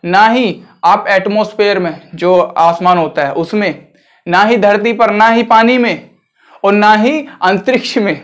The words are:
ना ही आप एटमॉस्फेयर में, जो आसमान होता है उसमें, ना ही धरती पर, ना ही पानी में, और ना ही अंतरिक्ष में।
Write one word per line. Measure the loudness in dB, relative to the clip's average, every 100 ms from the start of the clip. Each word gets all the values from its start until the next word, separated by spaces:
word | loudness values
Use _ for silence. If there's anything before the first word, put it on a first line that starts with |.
ना | 0 2 2
ही | 2 -2 -6 -16 _
आप | 0 0 0
एटमॉस्फेयर | -2 0 -2 -4 -2 -2 0
में, | -4 -8 -18
जो | -6 0 2
आसमान | 0 0 0 0 0 0
होता | -2 -4
है | -4
उसमें, | -4 -4 -4 -4 -8 -18 _ _ _ -2
ना | 0
ही | 2 2
धरती | 2 2 -2
पर, | 0 0
ना | 2 2
ही | 2
पानी | 2 2 4 2
में, | 0 -4 -12 _ _ _ _ -4
और | 0
ना | 2 4
ही | 2 2 -2 -8 -4
अंतरिक्ष | -2 -2 0 -2 -2 -4
में। | -4 -6